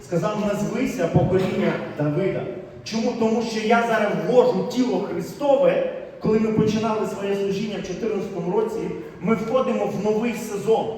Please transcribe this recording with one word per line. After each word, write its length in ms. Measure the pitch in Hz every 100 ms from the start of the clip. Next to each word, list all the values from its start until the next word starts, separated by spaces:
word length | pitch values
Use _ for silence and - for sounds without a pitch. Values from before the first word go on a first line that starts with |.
Сказав: 340 | - 170 214 214 208
«Назвися 600 | 202 - 233 269 - 170
покоління 680 | 175 180 190 185 - 170 - - -
Давида». 440 | 151 165 185 170 - - - -
Чому? 280 | - 226 247 220
Тому 240 | 226 226 220
що 160 | 214 208
я 160 | 226 226
зараз 220 | 220 202 165 165
ввожу 400 | 247 - 185 -
тіло 320 | 247 226 190
Христове. 960 | - 175 - - 285 254 175 175 - - - -
Коли 200 | - 220
ми 120 | 220
починали 560 | 214 214 220 226 214 185
своє 280 | 196 202
служіння 400 | 196 196 190 220 185
в 40 | 185
чотирнадцятому 640 | 175 220 196 - 180 170
році, 280 | 220 214 - 170 - - -
ми 140 | 180
входимо 500 | 220 226 254 220 208
в 200 | 196 202
новий 280 | 214 214 240
сезон 520 | 214 - 196 220 226 -